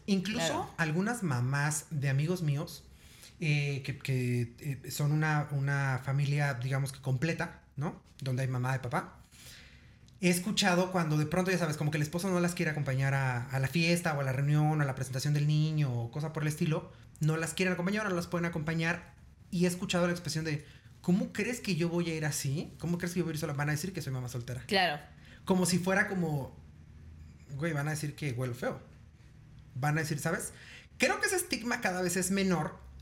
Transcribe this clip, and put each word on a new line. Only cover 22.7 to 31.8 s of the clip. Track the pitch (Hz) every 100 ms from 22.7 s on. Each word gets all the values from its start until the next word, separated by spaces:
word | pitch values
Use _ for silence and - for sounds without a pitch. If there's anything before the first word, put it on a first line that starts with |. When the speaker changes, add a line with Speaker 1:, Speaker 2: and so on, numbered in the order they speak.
| -
Speaker 1:
¿Cómo | 160 175
crees | 175
que | 180
yo | 165
voy |
a | 156
ir |
sola? | 165
Van | 143 147
a |
decir | 147 185
que | 185
soy | 143
mamá | 131 127
soltera". | 123 117 123 -
Speaker 2:
Claro. | 196 180 147 - - - - -
Speaker 1:
Como | 185 175
si | 175
fuera | 180 190 202
como, | 190 160 147 127 - - - - - - - - - - 135
güey, | 165
van | 147 143
a |
decir | 156 151 -
que | 147
huelo | 120 127 120
feo. | 233 143 - - - - - - - - - 127
Van | 143 151
a |
decir, | 160 156
¿sabes? | 160 202 - - - - - -
Creo | 269 415
que | 415
ese | 370
estigma | - 233 226 240